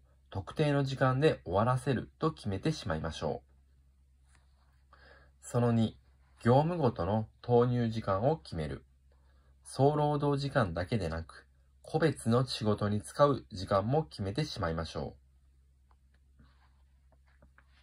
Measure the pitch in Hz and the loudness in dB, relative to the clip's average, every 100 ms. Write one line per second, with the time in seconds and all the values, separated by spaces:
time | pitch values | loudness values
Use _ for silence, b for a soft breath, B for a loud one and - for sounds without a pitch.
0 | _ _ - 92 - - 147 143 135 135 | _ _ -12 -10 -6 -2 2 2 0 0
1 | 131 131 151 - - 92 117 131 - 127 | 0 4 2 2 -2 0 2 0 0 -2
2 | - - 160 160 - 95 160 156 110 78 | -4 -4 -4 -4 -6 -4 -2 -4 -4 -4
3 | 80 - 78 69 - _ _ _ _ _ | -6 -6 -6 -6 -10 _ _ _ _ _
4 | _ _ _ _ _ _ _ _ _ b | _ _ _ _ _ _ _ _ _ b
5 | b b b b - 123 120 117 110 - | b b b b -4 0 2 2 0 -2
6 | _ _ _ _ 113 131 156 175 135 - | _ _ _ _ 4 4 4 2 0 0
7 | 87 107 110 _ - 120 123 123 117 110 | 0 0 -2 _ 2 4 4 2 0 -2
8 | 107 98 127 160 - 85 76 67 - _ | -2 0 0 -2 -6 -8 -6 -8 -14 _
9 | _ _ _ _ _ _ - - 135 147 | _ _ _ _ _ _ -8 0 2 2
10 | 147 147 143 139 139 139 101 82 90 117 | 0 0 0 0 0 0 0 -2 -4 -2
11 | 85 82 80 - - _ _ _ - 156 | -2 -6 -10 -16 -20 _ _ _ -6 0
12 | 160 - 113 120 131 - 107 104 104 104 | 0 0 0 2 0 -2 -2 0 0 -2
13 | - - 143 123 - 104 92 98 107 143 | -2 2 4 2 -4 -10 0 0 2 0
14 | 156 - 95 131 151 - 87 82 82 82 | -2 -6 -6 -4 -4 -4 -4 -4 -6 -8
15 | 67 - _ _ _ _ _ _ _ _ | -10 -12 _ _ _ _ _ _ _ _
16 | _ _ _ _ - _ _ _ _ _ | _ _ _ _ -20 _ _ _ _ _
17 | _ _ _ _ - _ _ _ | _ _ _ _ -20 _ _ _